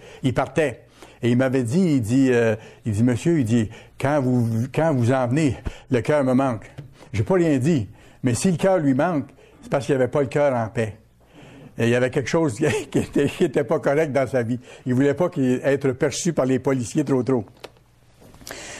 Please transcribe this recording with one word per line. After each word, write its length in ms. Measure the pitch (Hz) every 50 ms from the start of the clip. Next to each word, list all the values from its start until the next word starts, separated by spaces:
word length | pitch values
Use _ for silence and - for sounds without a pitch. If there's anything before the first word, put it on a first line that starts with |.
| - - - - -
il 100 | 135 113
partait. 480 | - 135 127 - 165 156 135 104 - - - _ - - - - -
Et 80 | - 117
il 80 | 123 123
m'avait 260 | 131 131 123 135 127
dit, 320 | 113 127 180 196 170 147
il 60 | 135
dit, 280 | 113 98 123 135 135 131
euh, 240 | 123 117 117 113 101 - - - - - -
il 60 | 123
dit, « 120 | 104 101 120
Monsieur, 360 | 127 123 110 - 165 170 160
il 60 | 127
dit, 240 | 104 117 120 110 110 - - - - _ -
quand 200 | - 135 151 151
vous, 460 | 131 127 127 123 117 113 113 113 117 - -
quand 200 | 147 156 165 147
vous 200 | 127 117 110 135
en 120 | 131 127 117
venez, 280 | 123 151 165 135 98 - - - - - - -
le 120 | 127 120
cœur 220 | 110 - 151 147 135
me 80 | 131 127
manque. » 360 | 127 135 131 120 101 - - - - - - - - - - -
J'ai 100 | 101 110
pas 120 | - 190
rien 220 | 185 170 165 147 131
dit. 300 | 120 156 175 131 101 - - - - - - - -
Mais 100 | 127 120
si 180 | - - 190
le 60 | 180 -
cœur 220 | - 190 190 185
lui 140 | 151 139 131
manque, 340 | 127 151 185 170 143 123 - - - - - - -
c'est 80 | - -
parce 160 | - 143 113
qu'il 100 | - 143
avait 120 | 131 127 120
pas 140 | - 151
le 60 | 139 120
cœur 260 | - 151 143 143 127
en 140 | 120 113 104
paix. 300 | - 120 113 110 95 - _ _ _ _ _ _ _ - - - - - - - - -
Et 80 | 117
il 40 | 117
y 60 | 120
avait 140 | 123 123 127
quelque 200 | - 151 123 -
chose 260 | - 165 165 151 107
<laughs> 360 | - 151 147 - 427 330 -
qui 60 | - -
était, 300 | 180 - - - 143 139
qui 160 | - - 185
était 180 | 160 - 160 147
pas 160 | - 170 147
correct 320 | - 151 139 151 165 156
dans 160 | 123 139 135 110
sa 160 | 135 127 120
vie. 160 | 107 127 117 - - - - -
Il 80 | 127 123
voulait 200 | 123 139 143 139
pas 160 | 139 180 175
qu'il, 320 | - 143 135 127 127 127 -
être 280 | 143 139 139 - 135
perçu 420 | 123 - 160 143 - - - 175 151
par 120 | - 131
les 140 | 127 131 123
policiers 440 | 131 139 135 131 120 104 - 160 147
trop, 180 | 135 139 127 120
trop. 220 | 107 131 120 95 - - - - - _ _ _ _ _ _ _ _ _ _ - - - - - - - - - - - -